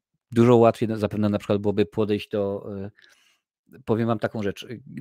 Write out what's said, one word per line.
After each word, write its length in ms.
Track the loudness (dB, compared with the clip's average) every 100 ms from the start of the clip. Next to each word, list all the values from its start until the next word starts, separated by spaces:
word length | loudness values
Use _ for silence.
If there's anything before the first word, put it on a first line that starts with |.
| _ _ _
dużo 240 | 4 6 8
łatwiej 320 | 6 4 -2
na-, 80 | -2
zapewne 320 | -4 -2 -2
na 100 | -2
przykład 200 | -2 -2
byłoby 280 | 0 0 -2
podejść 420 | -2 -2 -2 -4
do, 380 | -4 -4 -6 -10 -12
e, 60 | -12 -16 _ _ _ _ _ _ _ -18
powiem 220 | -4 -2 0
wam 120 | -2
taką 240 | -4 -4
rzecz, 240 | -6 -8 -12 -16 -16 -6